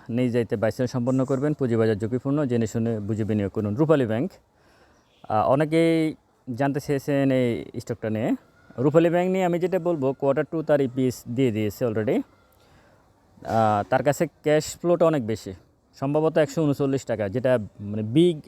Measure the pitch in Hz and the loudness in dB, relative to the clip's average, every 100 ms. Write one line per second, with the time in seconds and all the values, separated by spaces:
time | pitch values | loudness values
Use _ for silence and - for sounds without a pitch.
0 | - 117 127 120 117 113 110 - 127 131 | -6 -2 0 0 -2 0 -2 0 -4 -2
1 | 120 131 131 135 147 151 127 113 110 104 | -2 0 0 0 -2 -2 0 2 2 0
2 | 107 123 139 147 139 120 110 120 113 110 | -2 -4 -2 -2 0 0 -2 -2 -2 -4
3 | 101 107 104 107 98 110 104 107 156 151 | -4 -4 0 0 0 -2 -4 -2 2 2
4 | 117 110 180 - _ _ _ _ _ _ | 2 -2 -4 -8 _ _ _ _ _ _
5 | _ _ - 107 90 135 151 165 165 165 | _ _ -4 0 2 2 2 2 2 2
6 | 160 - _ _ - 117 139 139 - 139 | 0 -4 _ _ -10 -2 -2 -2 -2 -4
7 | - 139 135 131 120 95 - 117 - 113 | 0 0 2 2 2 -2 -6 -12 -10 -6
8 | 110 107 135 262 _ _ _ - 139 165 | -4 -2 -2 -4 _ _ _ -2 2 4
9 | 165 175 185 190 180 175 180 175 170 165 | 4 2 0 0 0 0 -2 -2 -2 -2
10 | 131 131 139 143 147 160 156 147 135 127 | -2 -2 0 0 -2 -4 0 2 2 0
11 | 127 - 120 120 131 107 107 - 120 107 | -2 -2 -8 0 0 2 -2 -2 -2 -2
12 | 110 214 - _ _ _ _ _ _ _ | 0 -2 -4 _ _ _ _ _ _ _
13 | _ _ _ - - 110 110 104 101 131 | _ _ _ -18 -2 2 4 2 0 0
14 | 131 139 160 _ 151 151 - - 170 170 | 0 0 -4 _ 0 0 0 -6 0 4
15 | 165 156 110 110 101 92 _ _ _ - | 4 2 -2 -6 -8 -16 _ _ _ -8
16 | 139 151 160 160 143 170 147 131 139 135 | -2 0 2 2 0 2 0 2 0 -2
17 | - 107 101 117 127 123 101 - 104 107 | -2 -2 -2 0 2 2 0 -10 -8 -6
18 | 107 139 175 151 | 0 4 4 2